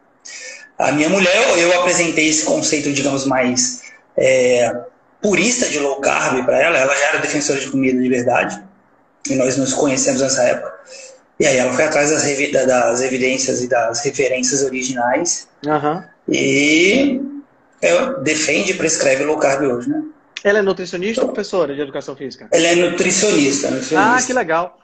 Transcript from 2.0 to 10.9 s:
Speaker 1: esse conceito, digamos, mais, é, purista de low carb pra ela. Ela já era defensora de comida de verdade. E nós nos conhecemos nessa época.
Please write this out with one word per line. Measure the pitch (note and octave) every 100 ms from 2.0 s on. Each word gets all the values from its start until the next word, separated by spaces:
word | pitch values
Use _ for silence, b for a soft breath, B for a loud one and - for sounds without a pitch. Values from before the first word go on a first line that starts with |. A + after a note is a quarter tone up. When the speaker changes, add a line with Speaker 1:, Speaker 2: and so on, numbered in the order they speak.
| E3+ D3+ D#3
Speaker 1:
esse | D3+ -
conceito, | D#3 - D3+ C#3+
digamos, | C#3 C#3 C3+ C3+
mais, | C3 B2 B2 - - B B B -
é, | C3 C3 B2 B2 A2+ A#2+ - _ _ -
purista | G#3 F3+ G#3+ A#3+ G3
de | D3
low | C#3 C3+
carb | C#3 D3+ D#3 B2+
pra | B2 B2+
ela. | D#3 D3+
Ela | C3 C#3
já | C#3+
era | D3+
defensora | C#3+ D3 C#3 C#3
de | C3
comida | C3+ C3 B2+
de | B2+
verdade. | B2+ A#2+ A#2+ - - - _ _ _ _ _ -
E | C3+
nós | B2+ C3+
nos | C3
conhecemos | - C#3+ C3 C#3+ B2+
nessa | C3 C3
época. | B2 - - - B